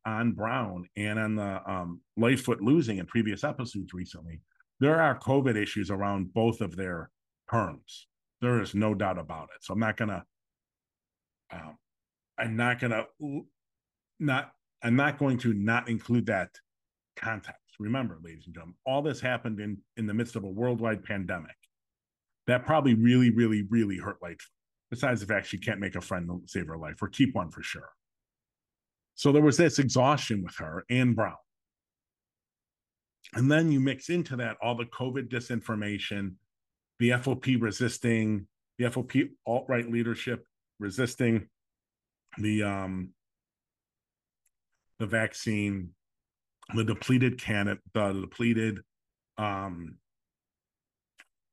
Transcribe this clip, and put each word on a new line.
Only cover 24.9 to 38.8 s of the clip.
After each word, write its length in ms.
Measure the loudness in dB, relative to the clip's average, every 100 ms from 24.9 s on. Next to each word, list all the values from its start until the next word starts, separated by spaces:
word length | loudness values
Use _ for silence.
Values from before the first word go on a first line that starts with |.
besides 320 | -4 -2 0
the 40 | 0
fact 200 | -2 -2
she 100 | -6
can't 240 | -6 -4
make 140 | -4
a 80 | -6
friend 260 | -6 -6 -4
to 140 | -8 -8
save 200 | -6 -6
her 100 | -8
life, 240 | -12 -8
or 80 | -2
keep 260 | 2 2
one 160 | 2 -6
for 120 | -8
sure. 260 | -10 -12 -14 -20 _ _ _ _ _ _ _ _ _ _ _
So 180 | 0 6
there 80 | 8
was 160 | 8 8
this 220 | 6 4
exhaustion 640 | 2 4 4 4 0 -4
with 120 | -6 -10
her 260 | -10 -10 -2
and 260 | 2 4 2
Brown. 200 | -2 -4 _ _ _ _ _ _ _ _ _ _ _ _ _ _ _ _ _ _ -10
And 180 | 0 4
then 220 | 4 4
you 80 | 4
mix 300 | 2 -2 -2
into 260 | -2 -2 -4
that 220 | -6 -2
all 160 | -2 -2
the 80 |
covid 460 | -4 -6 -4 -4 -4
disinformation, 1040 | -6 -4 -6 -4 -4 -4 -4 -6 -6 -6 -10 _ _ _ _ _ 0
the 80 | 2
F 160 | 4 2
O 60 |
P 220 | 0 2 2
resisting, 920 | 2 0 -2 0 0 2 2 -2 -4 _ _
the 80 | -4